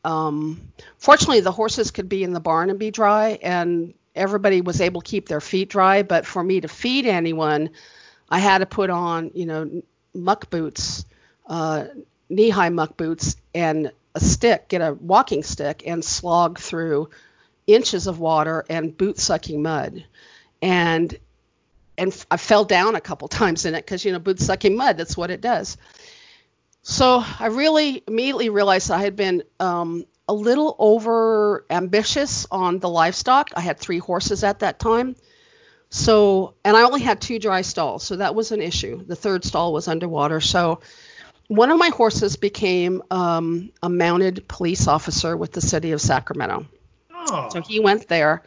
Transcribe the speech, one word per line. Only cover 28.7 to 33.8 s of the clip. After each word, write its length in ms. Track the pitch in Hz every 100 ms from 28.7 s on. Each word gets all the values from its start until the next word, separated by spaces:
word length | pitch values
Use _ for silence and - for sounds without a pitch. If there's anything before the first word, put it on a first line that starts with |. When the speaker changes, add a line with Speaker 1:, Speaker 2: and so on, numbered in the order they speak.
| 185 -
Speaker 1:
I 120 | 170
had 140 | 202 196
been, 280 | 190 180 - -
um, 440 | 185 175 170 170 - _ -
a 60 |
little 400 | 208 226 269 302 -
over 840 | 214 220 220 226 226 214 208 202 -
ambitious 760 | 175 180 202 208 294 285 - -
on 280 | 196 180 180
the 100 | 180
livestock. 640 | 170 165 185 - 262 294 -
I 40 |
had 180 | 170
three 200 | 151